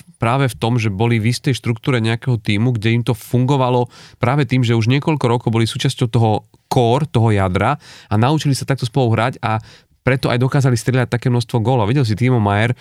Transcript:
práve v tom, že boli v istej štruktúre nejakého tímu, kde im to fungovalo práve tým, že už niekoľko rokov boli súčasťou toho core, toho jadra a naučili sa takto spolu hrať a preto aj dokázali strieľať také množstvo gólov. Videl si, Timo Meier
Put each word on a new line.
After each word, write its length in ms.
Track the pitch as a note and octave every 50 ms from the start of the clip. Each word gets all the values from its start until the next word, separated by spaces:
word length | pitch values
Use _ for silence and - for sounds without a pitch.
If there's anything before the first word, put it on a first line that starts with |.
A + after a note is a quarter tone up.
| - - -
práve 320 | _ A#2 A2+ B2 C#3 C#3 B2
v 80 | -
tom, 180 | - A#2 A2+ B2
že 140 | A#2 G#2+ A2
boli 320 | F#2+ F#2+ A#2 A#2+ A#2+ A2
v 80 | G#2 A#2+
istej 240 | A#2+ - - C#3 A#2+
štruktúre 480 | - - A#2+ A#2+ A2+ - C#3+ B2+ A#2
nejakého 400 | A2 A2+ A#2 A#2 - C3 A#2+ A2
tímu, 320 | - A2 G#2 G2+ A#2 B2+ B2
kde 240 | G#2+ G#2+ A2+ A#2
im 60 | A#2+ A#2
to 80 | B2+ A#2
fungovalo 720 | - - - - B2 B2+ B2+ C#3+ C3+ C3 B2 B2+ B2 A#2+ - - - - - -
práve 260 | _ - A#2 C#3 D3+ C#3
tým, 220 | A2+ C3+ C3 B2
že 80 | A2+ A#2
už 160 | A2+ G#2+ A#2
niekoľko 360 | C3 C#3+ - E3 D#3 C#3 - A#2
rokov 200 | A#2 B2 - A#2+
boli 140 | A2 A#2 A2+
súčasťou 460 | G#2+ - C3 - C3+ - - C3 A#2
toho 400 | - A#2+ A#2 A2 G#2+ - - _ _ _ _
core, 400 | - - C3 A#2+ A2+ A#2+ D3 D#3
toho 240 | - - A#2 A2+ A2+
jadra 480 | G#2 G2 F#2+ F#2 F2+ F#2+ G2+ B2+ D3 - - - - - - -
a 40 | G#2
naučili 340 | G#2+ A#2 C3+ D#3+ D3 - C#3+
sa 140 | C3 - -
takto 180 | - C#3 - C3
spolu 300 | - - D3 B2+ A2+ A2
hrať 240 | G#2+ A2+ C3+ C3+ -
a 220 | - A2 A2 A2 - - - - _ _ _ _
preto 320 | - B2 C3+ A#2+ - A#2+ A#2+
aj 80 | A#2+
dokázali 320 | B2+ C3 - C#3+ B2+ C3+ A#2+
strieľať 400 | A2+ - C3+ A#2+ C3 A#2 - A#2+
také 160 | A#2 - B2+
množstvo 320 | A#2+ A#2+ A2+ - - A#2
gólov. 240 | G#2 A#2 C3+ A#2+ G2+
Videl 160 | G2+ B2+ D3+
si, 160 | B2+ A2 G#2+
Timo 240 | E2+ A#2+ B2+ B2+ A#2
Meier 320 | G#2 G2+ G2+ G#2 A2+ A#2+ B2 -